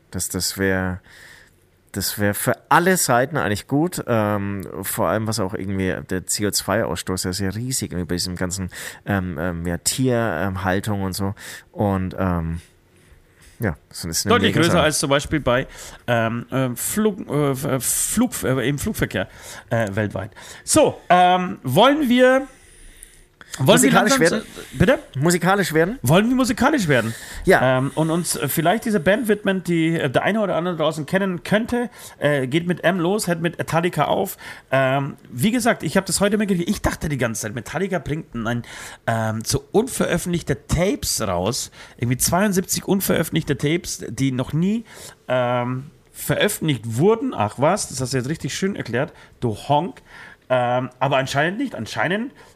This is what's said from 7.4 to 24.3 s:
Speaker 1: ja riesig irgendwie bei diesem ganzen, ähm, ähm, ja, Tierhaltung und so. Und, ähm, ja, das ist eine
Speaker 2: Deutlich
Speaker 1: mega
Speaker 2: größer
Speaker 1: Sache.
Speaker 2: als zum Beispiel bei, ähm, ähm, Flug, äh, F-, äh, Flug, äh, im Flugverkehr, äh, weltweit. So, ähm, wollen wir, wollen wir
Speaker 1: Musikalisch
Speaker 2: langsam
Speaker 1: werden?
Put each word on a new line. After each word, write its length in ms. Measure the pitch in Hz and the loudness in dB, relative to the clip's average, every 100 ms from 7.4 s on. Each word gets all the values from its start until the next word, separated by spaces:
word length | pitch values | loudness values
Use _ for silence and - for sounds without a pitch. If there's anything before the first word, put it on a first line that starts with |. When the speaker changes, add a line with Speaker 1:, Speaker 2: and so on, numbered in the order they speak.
Speaker 1:
ja 100 | 95 | -4
riesig 420 | 104 127 131 101 | -4 -4 -4 -4
irgendwie 140 | 85 85 | -6 -4
bei 60 | |
diesem 220 | 87 92 90 | -4 -4 -4
ganzen, 340 | 92 95 90 - - - | -6 -4 -6 -8 -14 -12
ähm, 320 | - 98 92 73 | -4 -2 -2 -4
ähm, 280 | 90 85 85 | -4 -4 -4
ja, 100 | 87 | -4
Tierhaltung 1300 | - - 131 120 113 80 98 95 98 95 110 101 | -4 0 0 0 0 -2 -4 -2 -2 -2 -2 -4
und 100 | 95 | -4
so. 220 | 90 98 - - - - | -4 -6 -6 -12 -18 -18
Und, 440 | - 104 95 92 - | -2 0 0 -2 -2
ähm, 440 | 92 87 82 85 - _ _ _ _ - _ _ - _ | -2 0 -2 -6 -10 _ _ _ _ -20 _ _ -20 _
ja, 160 | 110 76 _ | -4 -4 _
das 160 | - | -12
ist 220 | 85 80 104 | -6 -4 2
eine 80 | |
Speaker 2:
Deutlich 160 | 190 208 | 2 4
Speaker 1:
mega 100 | - | 2
Speaker 2:
größer 120 | 170 | 4
Speaker 1:
Sache. 120 | 180 | 4
Speaker 2:
als 140 | 151 147 | 2 2
zum 100 | 143 | 0
Beispiel 320 | 143 - 156 | 0 0 -2
bei, 260 | 127 123 - - - - - | 0 0 -2 -10 -18 -12 -2
ähm, 380 | 120 113 117 - | 0 0 -2 -4
ähm, 240 | 131 131 117 | -2 -2 -2
Flug, 500 | - 214 214 208 - | -4 0 0 -2 -4
äh, 260 | 143 143 | 0 0
F-, 120 | 131 | 0
äh, 160 | 147 131 | -2 -2
Flug, 520 | - - - - 247 - | -2 -2 -2 0 0 0
äh, 240 | 110 131 117 | -2 0 0
im 100 | 143 | -2
Flugverkehr, 500 | 220 - 139 104 85 - - - - | -4 -2 -2 -2 -4 -8 -18 -18 -4
äh, 180 | 117 107 | -2 0
weltweit. 380 | 101 104 95 95 - - - | 0 -2 -4 -8 -14 -20 -16
So, 380 | - 311 208 - - | 0 4 4 2 2
ähm, 480 | 180 180 185 180 - | 6 6 4 0 -6
wollen 480 | 131 139 254 294 262 | 0 6 6 6 4
wir, 360 | 247 254 262 285 - - - - - - - _ _ - - | 6 6 4 0 -10 -20 -20 -20 -20 -20 -20 _ _ -18 0
wollen 100 | 135 | 4
wir 40 | |
Speaker 1:
Musikalisch 380 | 240 269 - - | 6 6 6 6
Speaker 2:
langsam 100 | 269 | 4
Speaker 1:
werden? 260 | 160 | 4